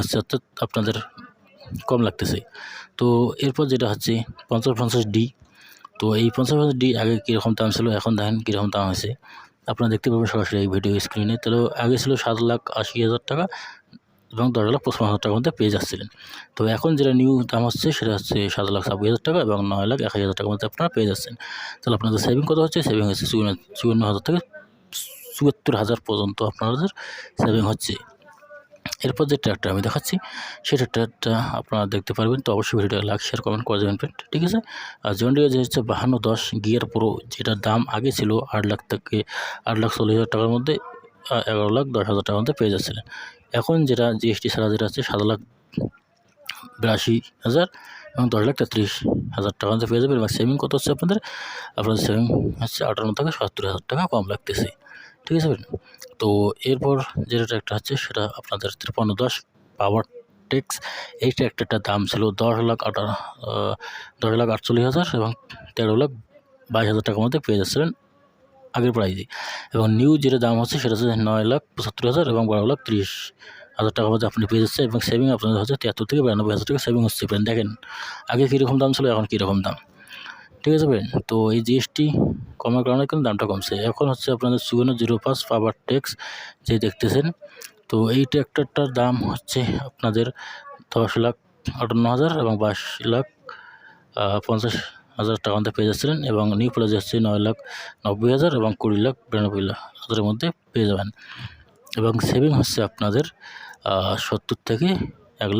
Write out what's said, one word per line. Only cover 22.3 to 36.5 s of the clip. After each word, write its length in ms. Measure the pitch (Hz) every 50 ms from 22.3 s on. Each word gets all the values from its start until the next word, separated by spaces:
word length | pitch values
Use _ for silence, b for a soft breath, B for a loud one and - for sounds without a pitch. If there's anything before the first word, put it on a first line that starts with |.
| 120 135 147 165
কত 80 | 156 160 160
হচ্ছে? 160 | 160 - 170 151 -
সেভিং 160 | 107 107 104 101
হচ্ছে 160 | 95 - - -
চুয়ান্ন, 260 | 117 110 107 104 92 - - - - -
চুয়ান্ন 240 | - 117 113 113 113 104
হাজার 140 | 104 98 -
থেকে 140 | - 170 175 - - - - - _ _ _ _ _ - - - - - - - - -
চুয়ান্ন 380 | - 147 143 - _ - 147 143 101 107
হাজার 160 | 104 117 -
টাকা 80 | - -
পর্যন্ত 300 | 107 104 101 101 101 - 113 107
আপনাদের 400 | - - 113 113 123 139 175 202 - B B B B B B B B B -
সেভিং 200 | 117 107 113 104 104
হচ্ছে। 240 | 107 - - - 98 - - - - _ _ - - - - - - - - _ - - - - - - -
এরপর 180 | 131 - - 156 139
যে 60 | 143 135 -
ট্রাক্টর 240 | 113 98 - - 95 95
আমি 100 | 98 101
দেখাচ্ছি, 280 | 107 - 156 - - 185 190 - B B B B B B B B
সেই 100 | - 147 127
ট্রাক্টরটা 540 | 127 - - 113 117 113 - _ - 120 113 113 127 113 117 117
আপনারা 260 | - - 110 107 104 98 104
দেখতে 180 | 98 - - 95 -
পারবেন। 200 | 110 113 127 139 -
তো 40 | 123 104
অবশ্যই 220 | 104 107 - - 110
ভিডিওটা 200 | 101 98 107 98 101 104
লাইক, 120 | 104 98 -
শেয়ার, 140 | - - - -
কমেন্ট 200 | 107 104 107 113 -
করে 100 | 107 101
দেবেন 160 | 104 101 101 -
ফ্রেন্ড, 160 | - - - - - - -
ঠিক 100 | 151 170 180
আছে? 100 | 220 226 - B B B B B B B B
আর 60 | 107 101 98
জন 100 | 113 127 139
ডিয়ার 160 | 143 147 139 127
যে 60 | 131 127
হচ্ছে 160 | 127 - 139 110 113
বাহান্ন 240 | 101 95 95 127 127 117 107 110
দশ 120 | 113 - - -